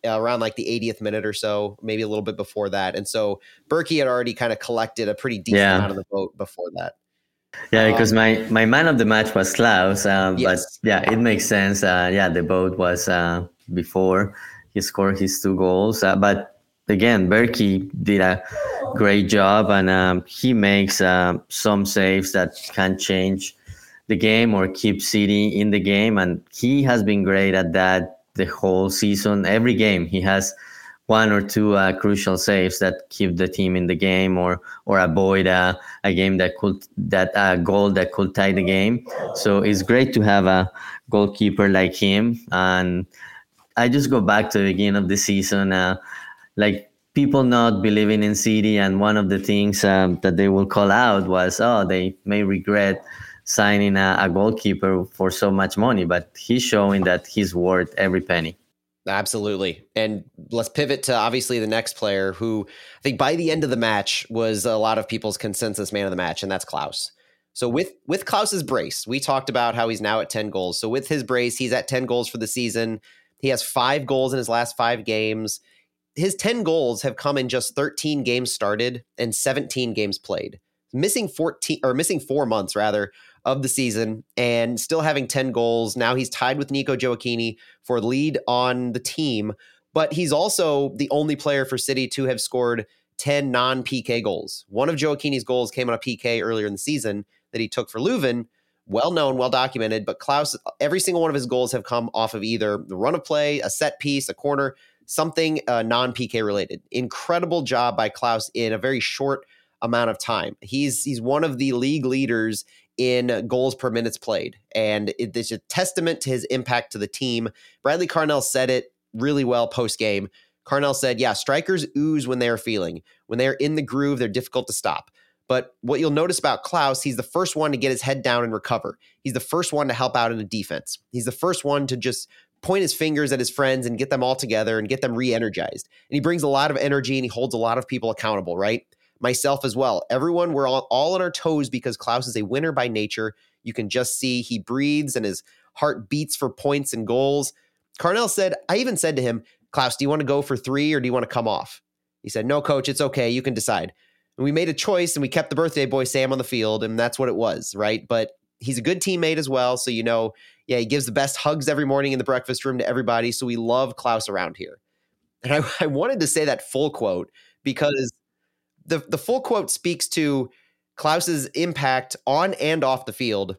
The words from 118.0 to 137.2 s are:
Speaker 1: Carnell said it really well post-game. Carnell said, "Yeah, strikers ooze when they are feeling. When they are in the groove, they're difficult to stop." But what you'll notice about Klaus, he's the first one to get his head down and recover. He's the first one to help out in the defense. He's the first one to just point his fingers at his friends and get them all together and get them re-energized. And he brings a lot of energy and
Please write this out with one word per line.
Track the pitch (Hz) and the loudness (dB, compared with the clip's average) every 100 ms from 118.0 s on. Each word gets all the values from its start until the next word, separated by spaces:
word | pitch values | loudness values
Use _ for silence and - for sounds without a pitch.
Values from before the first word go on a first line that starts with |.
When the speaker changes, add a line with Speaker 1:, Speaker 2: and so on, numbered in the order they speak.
| 175 | 0
Speaker 1:
Carnell | 165 156 143 | 0 2 0
said | 127 131 127 | 0 -2 0
it | 127 - _ _ | 0 -2 _ _
really | 110 135 143 | -4 0 0
well | 127 120 117 | 2 0 0
post-game. | - 117 - 110 101 98 _ _ _ - | -2 -4 -2 -2 -2 -4 _ _ _ -4
Carnell | 139 143 135 | 0 0 0
said, | 131 120 | -2 0
"Yeah, | 123 | 0
strikers | 101 - 139 170 185 151 143 | -2 0 -2 0 -2 -2 -2
ooze | 156 156 127 | 0 0 -2
when | 127 | -2
they | 120 | 0
are | 113 | 0
feeling. | - 107 87 82 _ _ _ | -2 -4 -4 -8 _ _ _
When | 117 | 0
they | 131 | 0
are | |
in | 135 147 151 | 0 0 -2
the | |
groove, | 135 127 143 139 | -2 -2 0 0
they're | 120 | -2
difficult | 104 127 127 123 | -4 -4 -6 -4
to | |
stop." | - 101 71 - _ _ _ _ | -6 -4 -6 -10 _ _ _ _
But | 127 - _ | -2 -2 _
what | 120 143 | -4 0
you'll | 156 | 2
notice | 147 175 175 | 2 0 0
about | 147 123 | 0 -2
Klaus, | - 175 139 135 | -2 0 0 0
he's | 143 120 | -4 -6
the | |
first | - 170 180 | -4 -4 -2
one | 156 151 | -2 -2
to | 135 | 0
get | 135 | -2
his | 123 | -2
head | 131 135 | -2 -2
down | 123 120 | 0 0
and | 120 | 0
recover. | 107 - 117 - - _ _ | -4 -2 -4 -4 -14 _ _
He's | 139 | -6
the | 123 | -6
first | - 165 175 | -4 -4 -2
one | 147 139 | -2 -2
to | |
help | 120 127 123 | 0 0 0
out | 117 | 0
in | 113 | -2
the | |
defense. | 101 110 95 76 - - _ | -6 -8 -6 -8 -8 -14 _
He's | 123 | -8
the | 113 | -8
first | 120 175 175 | -4 -2 -2
one | 143 143 139 | -2 -2 -2
to | 131 | -4
just | 127 117 - - _ _ | -4 -6 -10 -20 _ _
point | - 190 | -2 0
his | 175 | 0
fingers | - 160 147 143 | -2 -2 0 0
at | 135 | -2
his | 123 | -2
friends | - 135 131 120 | 0 0 0 -2
and | 117 | -4
get | 139 | -4
them | 135 | 0
all | 127 | 0
together | 131 120 107 110 110 | -2 -2 -2 0 -2
and | 107 | -2
get | 131 | -4
them | 127 | -2
re-energized. | 117 127 113 113 92 - - - _ _ | -2 -2 0 -2 -4 -8 -10 -16 _ _
And | |
he | 143 | -2
brings | 160 170 | 0 0
a | 151 | 0
lot | 139 151 | 2 2
of | 143 | 0
energy | 143 139 120 | 0 0 0
and | 135 | -4